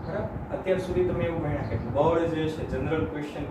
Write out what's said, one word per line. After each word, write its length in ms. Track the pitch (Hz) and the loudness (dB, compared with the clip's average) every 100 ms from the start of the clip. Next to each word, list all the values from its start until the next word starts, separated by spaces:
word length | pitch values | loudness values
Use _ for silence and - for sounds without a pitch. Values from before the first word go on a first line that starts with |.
| - | -6
બરાબર? 500 | 196 220 - - - | -4 -4 -6 -6 -4
અત્યાર 220 | 185 180 | 2 2
સુધી 260 | - 180 180 | 2 2 2
તમે 140 | 170 | 2
એવું 200 | 170 165 | 0 0
ભણ્યા 140 | 147 147 | 0 -2
કે 200 | - 147 117 | -2 -2 0
બળ 260 | 135 160 165 | 4 4 4
જે 300 | 165 156 156 | 2 0 0
છે, 200 | 151 127 | -2 -4
જનરલ 340 | 131 147 160 147 | -2 0 0 0
ક્વેશ્ચન 400 | 151 147 151 143 | -4 -6 -6 -6